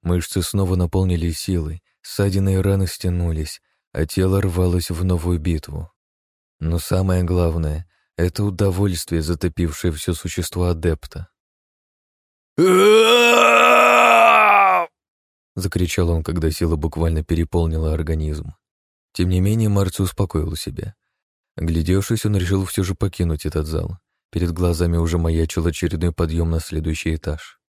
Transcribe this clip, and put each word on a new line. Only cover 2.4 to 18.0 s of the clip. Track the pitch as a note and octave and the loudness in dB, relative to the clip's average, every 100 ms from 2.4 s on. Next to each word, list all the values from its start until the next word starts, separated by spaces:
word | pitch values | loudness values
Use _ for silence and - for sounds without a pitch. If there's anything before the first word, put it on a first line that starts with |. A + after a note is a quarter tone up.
| G2 | 0
и | F#2+ | 2
раны | F#2+ G2 F#2+ | 2 0 -2
стянулись, | - F#2 F2 E2+ D#2+ D#2 - _ _ _ | -4 -4 -2 -2 -2 -6 -10 _ _ _
а | - D#2 | -6 -4
тело | - F#2 G2 | 0 0 2
рвалось | G2 F2 F2+ F2+ E2 | 0 0 0 0 -2
в | E2 | -4
новую | F#2 F2+ E2+ F2 | -2 0 0 -2
битву. | D#2 D#2+ - D2+ E2 _ _ _ _ _ _ _ | -2 -4 -4 -12 -12 _ _ _ _ _ _ _
Но | D#2+ E2+ | -4 -4
самое | - F#2 F#2+ F#2 | -2 -2 0 0
главное — | F2+ F2+ F2 E2 D#2 D#2 F2 _ _ - | 0 0 0 0 -4 -4 -10 _ _ -4
это | F2+ - | -4 -2
удовольствие, | G#2 F2+ G2+ F2+ G2+ F2 - E2 | -4 0 -2 0 -2 -2 -4 -4
затопившее | D2+ E2+ F2 - E2+ D2+ F2+ | -2 -2 -4 -2 -4 -2 -4
все | D2+ - | -4 -4
существо | E2+ - - F2 - F2+ | -6 -6 -6 -6 -2 -2
адепта. | E2 E2+ D#2 - - E2+ _ _ _ _ _ _ _ _ _ _ _ _ - F#3 F#3 G3+ A3 A3 A#3+ A#3+ A#3+ A#3 A#3 A#3+ B3 B3 A#3+ A#3+ A#3 A3+ G#3+ G#3+ G3+ G3 F#3 E3+ _ _ _ _ _ _ - | 0 -2 -4 -6 -14 -16 _ _ _ _ _ _ _ _ _ _ _ _ 0 4 6 6 6 6 6 6 6 6 6 6 6 6 6 6 6 6 6 6 4 4 2 -2 _ _ _ _ _ _ -6
Закричал | F2+ F2+ F2 - F2 | -4 -2 -2 0 0
он, | E2 | 0
когда | D#2 E2+ E2 | -2 -2 -2
сила | - E2+ D#2+ | -2 -2 -2
буквально | D#2 D#2 E2 D#2+ | -4 -2 -2 -2
переполнила | D2+ E2 E2 F2 E2 D#2+ D#2+ | -2 -2 0 -2 -2 -2 -2
организм. | D#2 | -2